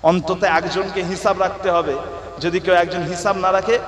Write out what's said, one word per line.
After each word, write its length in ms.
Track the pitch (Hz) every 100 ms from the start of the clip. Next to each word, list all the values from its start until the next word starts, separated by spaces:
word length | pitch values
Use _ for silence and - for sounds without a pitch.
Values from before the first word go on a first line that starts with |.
অন্তত 420 | 156 180 - 185
একজনকে 580 | 196 165 175 165 190 180
হিসাব 360 | 175 185 220 185
রাখতে 320 | 185 190 190
হবে। 260 | 170 156 139 135 - - -
যদি 200 | 170 175
কেউ 140 | 180
একজন 280 | 180 175 185
হিসাব 340 | 165 180 208 196
না 160 | 185
রাখে 260 | 190 190 233